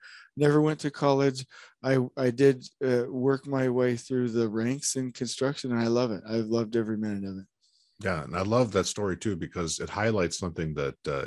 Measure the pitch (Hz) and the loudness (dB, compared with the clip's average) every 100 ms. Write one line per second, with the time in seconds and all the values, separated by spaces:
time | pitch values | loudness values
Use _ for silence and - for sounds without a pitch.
0 | - - - - 147 151 151 151 147 - | -14 -20 -12 2 4 6 4 0 -4 0
1 | 143 135 139 131 131 - - _ 131 135 | 2 4 2 0 -8 -18 -20 _ 0 2
2 | 127 - 127 120 139 127 - - 131 123 | 0 0 0 6 6 4 -2 -4 0 2
3 | 120 127 131 131 139 135 131 123 123 120 | 0 0 0 0 -2 0 2 2 2 0
4 | - 127 123 113 113 110 117 139 - 135 | -2 0 0 2 0 0 -2 -2 -4 -4
5 | 131 - 120 - 131 139 131 120 117 117 | -4 -6 -6 -2 -2 -2 -2 0 2 2
6 | 123 95 107 113 110 117 110 117 110 107 | 0 -2 -4 -2 0 0 0 -2 -2 -2
7 | 107 101 98 95 95 _ _ _ _ - | -4 -4 -6 -10 -14 _ _ _ _ -8
8 | 95 85 64 87 98 120 120 95 87 - | -4 -4 -4 -4 2 2 2 2 0 -2
9 | 101 87 110 90 80 90 82 - - 101 | -4 -2 -4 -4 -6 -6 -4 -6 -6 -2
10 | 110 107 85 - 90 82 80 73 69 - | 0 0 -2 -2 -6 -4 -4 -4 -4 -6
11 | - 69 | -6 -4